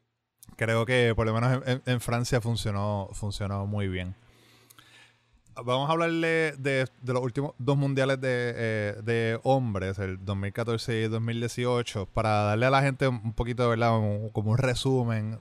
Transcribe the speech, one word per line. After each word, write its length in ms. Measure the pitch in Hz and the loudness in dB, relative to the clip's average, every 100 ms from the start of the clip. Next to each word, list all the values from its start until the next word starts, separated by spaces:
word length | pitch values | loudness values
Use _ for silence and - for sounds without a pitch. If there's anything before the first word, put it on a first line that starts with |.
| _ _ _ _ - - | _ _ _ _ -16 -4
creo 280 | 113 113 113 | 0 2 2
que 280 | 127 120 113 | 4 4 2
por 100 | 110 | 0
lo 80 | |
menos 300 | 113 120 127 | 2 2 2
en, 80 | 135 | 0
en, 120 | 127 - | -2 0
en 160 | 123 | -2
Francia 400 | - 117 123 127 | 0 -2 0 0
funcionó, 640 | 113 110 110 101 104 104 95 | 0 -2 -2 -2 -2 -4 -6
funcionó 520 | - 104 - 98 101 98 | -8 -6 -4 -4 -4 -4
muy 220 | 104 98 | -2 -2
bien. 260 | 92 90 - _ _ _ _ - - - - - _ _ _ _ - | -4 -6 -10 _ _ _ _ -20 -20 -20 -20 -20 _ _ _ _ -8
Vamos 260 | 120 131 143 | -2 0 2
a 40 | |
hablarle 580 | 165 170 165 165 160 156 139 | 0 0 0 0 2 0 -2
de, 280 | 139 135 131 - | -2 0 -2 -4
de 140 | 127 | -4
los 100 | 127 | -2
últimos 300 | 127 139 143 - | -2 -2 -4 -2
dos 200 | 120 143 | 0 2
mundiales 420 | 139 135 135 135 | 2 2 2 2
de, 340 | 131 123 123 - | 0 0 -2 -2
eh, 380 | 113 107 104 104 | -2 0 -2 -4
de 360 | 110 117 113 113 | -2 0 0 0
hombres, 560 | 131 135 123 98 95 98 | 2 2 2 -2 -2 -2
el 260 | 95 92 95 | -4 -4 -4
dos 100 | 98 | -4
mil 160 | 98 | -2
catorce 480 | 120 117 113 - 110 | -4 -2 -2 -2 -2
y 40 | 110 | 0
el 60 | |
dos 100 | 110 | -2
mil 180 | 113 117 | -2 -2
dieciocho, 680 | 117 - 123 120 117 107 92 | -4 -2 0 0 -2 -4 -4
para 360 | 117 110 104 | -2 2 2
darle 220 | 104 107 127 | 2 2 4
a 60 | |
la 100 | 135 | 4
gente 260 | 139 127 135 | 2 2 0
un 260 | 120 110 | 0 -4
poquito, 360 | 110 120 120 120 | -4 -2 0 2
¿verdad? 280 | 113 117 113 | 4 4 4
Un, 340 | 107 104 110 | 2 -2 -4
como 200 | 110 107 | -4 0
un 60 | 120 | 2
resumen 840 | 135 120 135 131 117 110 107 110 | 2 2 2 2 2 0 -2 -6